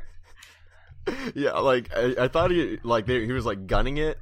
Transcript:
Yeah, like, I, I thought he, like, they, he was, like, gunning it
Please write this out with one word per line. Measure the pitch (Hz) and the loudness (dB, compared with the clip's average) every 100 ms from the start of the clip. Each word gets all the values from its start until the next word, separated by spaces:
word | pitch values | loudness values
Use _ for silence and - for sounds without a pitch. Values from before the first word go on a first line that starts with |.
| - - - - - - - - - - - 262 262 | -8 -12 -20 -20 -20 -20 -20 -20 -20 -10 -6 -6 -6
Yeah, | - 143 85 | -2 0 2
like, | 131 127 - - | 4 2 2 0
I, | 123 123 | 0 2
I | 123 | 0
thought | 165 180 | 2 2
he, | 175 113 107 | 2 0 -4
like, | - 117 104 | 0 2 2
they, | 123 | 0
he | 110 | 0
was, | 131 117 | -2 -2
like, | 98 95 | -4 0
gunning | 104 120 147 | 2 2 2
it | 156 - | -2 -2